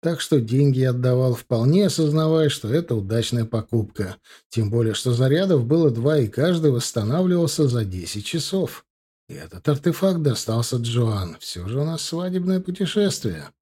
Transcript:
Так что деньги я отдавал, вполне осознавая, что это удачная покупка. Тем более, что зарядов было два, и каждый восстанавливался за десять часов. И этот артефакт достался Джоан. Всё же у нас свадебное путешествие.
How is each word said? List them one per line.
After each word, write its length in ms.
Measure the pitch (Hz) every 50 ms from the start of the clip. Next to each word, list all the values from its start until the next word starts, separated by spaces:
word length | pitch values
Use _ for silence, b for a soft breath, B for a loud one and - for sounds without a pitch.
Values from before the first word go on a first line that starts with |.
Так 180 | - 165 170 147
что 220 | - - - 143
деньги 380 | 113 110 120 131 143 143 135 127
я 120 | 131 131
отдавал, 440 | 123 123 123 127 127 127 127 131 120
вполне 500 | - - _ 127 113 113 131 156 190 208
осознавая, 640 | 185 139 - 160 151 147 156 156 156 160 160 156 147
что 240 | 139 - - 107 117
это 220 | 160 170 - 123
удачная 500 | 110 98 95 110 117 113 - - 120 113
покупка. 720 | 110 - 110 104 - - 117 104 - - - 107 92 101 - B B B B B B
Тем 220 | - 117 110 104
более, 240 | 107 117 117 113 104
что 180 | - - 127 120
зарядов 540 | 117 131 131 139 165 190 190 180 143 117 117
было 240 | 147 165 165 147
два, 260 | 120 113 117 143 156 151
и 100 | 123 104
каждый 440 | - - 139 175 180 170 160 151
восстанавливался 960 | 131 120 117 - - 120 104 107 127 170 185 185 180 175 170 147 - - 156 135
за 180 | 120 120 110
десять 400 | 98 92 90 87 82 - 107 101
часов. 580 | - - 165 - - - 190 175 123 - - _ _ _ _ _ _ _ _ _ _
И 60 | -
этот 320 | 69 76 85 - 92 - -
артефакт 540 | 147 139 - 180 160 - 190 196 185 170 156
достался 540 | 143 120 - - - 110 117 120 - - 123
Джоан. 600 | 117 117 117 120 120 110 107 101 95 85 80 -
Всё 280 | - - - 87 90 95
же 140 | 113 135
у 20 | 147
нас 180 | 160 165 147
свадебное 600 | - - - 165 180 185 180 185 180 180 190 185
путешествие. 880 | 185 - 180 - 202 - - 214 208 196 147 - - 113 87 76 73 69 _ _